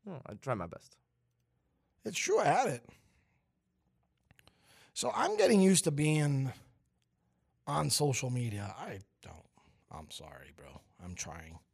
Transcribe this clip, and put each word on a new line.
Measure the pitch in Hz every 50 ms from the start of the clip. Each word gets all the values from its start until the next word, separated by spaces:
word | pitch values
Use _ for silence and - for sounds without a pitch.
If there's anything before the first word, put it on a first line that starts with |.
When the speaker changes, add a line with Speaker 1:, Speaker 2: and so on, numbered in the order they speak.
| _
Speaker 1:
Well, | 214 175 135 -
I | - 104
try | 104 - 135 120
my | 101 87
best. | 87 - - - - _ _ _ _ _ _ _ _ _ _ _ _ _ _ _ _ _ _ _ _ _ _ _
Speaker 2:
It's | 226 185 -
true, | - - 403 440
I | 320
had | 247 - 208 269
it. | 214 135 120 - - - _ _ _ _ _ _ _ _ _ _ _ _ _ _ _ _ _ _ _ _ _ _ _ _ _ _ _ - - _ - _ _ _ _ - - - _ _
So | - - 247 -
I'm | - - 370 -
getting | - - - 226 196
used | 190 190 190 - -
to | 165
being | 147 139 151 151 156 151 147 143 143 135 135 131 - - - _ _ _ _ _ _ _ _ _ _ _ _ _ _ _ _ _ _ _ _ -
on | 143 151 156 143
social | - - 147 143 127 - - 127
media. | 123 123 120 113 101 101 101 101 92
I | 123 151 - 113 98 95 _ _ _
don't. | - - 80 78 - _ _ _ _ _ _ _ _ _
I'm | - 80 78 73
sorry, | - - 78 73 71 69 69 69 73
bro. | - 71 69 67 - _ _ _ -
I'm | 87 90 90
trying. | - - 80 76 82 80 80 80 80 _ _